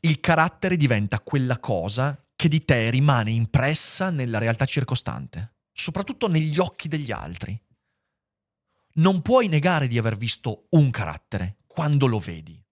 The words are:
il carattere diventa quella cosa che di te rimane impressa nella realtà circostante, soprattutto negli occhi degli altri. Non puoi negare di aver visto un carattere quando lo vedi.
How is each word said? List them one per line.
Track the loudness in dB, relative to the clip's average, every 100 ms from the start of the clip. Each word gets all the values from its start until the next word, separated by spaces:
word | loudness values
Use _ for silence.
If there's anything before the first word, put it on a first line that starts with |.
il | 0 0
carattere | 2 2 2 0 -2 2
diventa | 2 2 0 -4
quella | -2 -2 0 -2
cosa | -2 -4 -2 -2 -4 -4 _ _
che | 2
di | 2
te | 2 2 2
rimane | 2 4 2 2
impressa | 0 0 0 0 -2 -4 -4 -4
nella | -2 -2 -2
realtà | -2 -2 -2
circostante, | -2 -2 -4 -4 -10 -12 -12 -12 _ _
soprattutto | -8 -6 -6 -8 -4 0
negli | 2 0 0
occhi | -2 -4 -6
degli | -6 -6
altri. | -8 -8 -12 -10 -12 _ _ _ _ _ _ _ _ _ _ _ _ _ 2
Non | 4 4
puoi | 4 4 4
negare | 2 2 2 0
di | 0
aver | -2 -2
visto | -6 -4 -6 -8 _
un | 4 4
carattere | 0 -6 -8 _ -6 -6 -10 _
quando | -4 0 2 2
lo | 0
vedi. | -4 -12 -16 -20 _